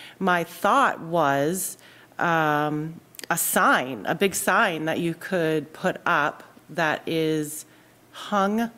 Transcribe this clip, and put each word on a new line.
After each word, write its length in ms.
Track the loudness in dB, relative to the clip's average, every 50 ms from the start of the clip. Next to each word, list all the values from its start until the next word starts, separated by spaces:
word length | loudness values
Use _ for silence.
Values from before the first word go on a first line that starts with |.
| -20 -20 -10 -2
My 240 | 0 2 2 2 0
thought 560 | -4 -6 -2 2 2 4 4 4 2 0 -2
was, 800 | -6 -2 0 2 4 4 4 2 0 0 -2 -2 -6 -8 -10 -14 -20 -20 -20 -20 -20 -18 -6 -2
um, 800 | 0 0 2 2 2 2 2 0 0 0 -2 -4 -6 -8 -10 -14 -20 _ -18 -18 -6 -4
a 80 | -2 -2
sign, 680 | -2 0 2 4 4 4 4 4 0 -4 -8 -6 -4
a 80 | -4 0
big 220 | 0 0 0 0
sign 500 | -2 0 2 4 4 4 2 0 -2 -2
that 140 | -2 -2 0
you 160 | -2 -2 -4
could 580 | -4 -6 -4 -2 0 0 2 0 0 -2 -6 -10
put 240 | -4 -2 -2 -2 -2 -2
up 380 | 0 2 2 2 0 -2 -6 -16 -20 -20 -20 _ -10
that 320 | -4 -2 0 0 0 -2 -4
is 580 | -4 -2 0 0 0 0 -2 -4 -6 -8 -12 -14 -18 -20 -20 _ _ _ _ _ _
hung 580 | -20 -18 -8 -2 0 0 2 2 0 -2 -2 -4 -6